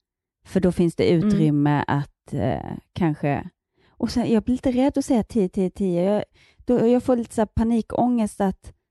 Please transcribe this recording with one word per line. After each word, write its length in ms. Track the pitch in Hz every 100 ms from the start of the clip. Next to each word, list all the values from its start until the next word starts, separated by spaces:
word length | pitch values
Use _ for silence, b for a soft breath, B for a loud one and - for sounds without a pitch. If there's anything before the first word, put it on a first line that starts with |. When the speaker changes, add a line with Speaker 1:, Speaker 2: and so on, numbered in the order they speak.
| _ _ _ _ -
Speaker 1:
För 140 | 190
då 120 | 180
finns 220 | 175 170 -
det 160 | 98
Speaker 2:
Mm. 140 | 165 208
Speaker 1:
utrymme 560 | 165 156 147 147 147 -
att, 460 | 143 147 _ -
eh, 400 | 143 117 80 - - -
kanske... 560 | - 165 147 147 135 180 - _ _ _
Och 200 | - 233
sen, 220 | 247 175
jag 100 | 220
blir 120 | 208
lite 180 | 254 269
rädd 260 | 247 277 269
att 60 |
säga 180 | - 247
tio, 260 | - 233 185
tio, 220 | - 185
tio. 320 | - 196 170 185
Jag, 100 | 208 - b b b
då, 240 | - 247 226
jag 140 | 247
får 140 | 262 247
lite 180 | 226
så 60 | -
här 60 | 214
panikångest 960 | - 226 233 - - 247 240 208 -
att 320 | 196 - - - _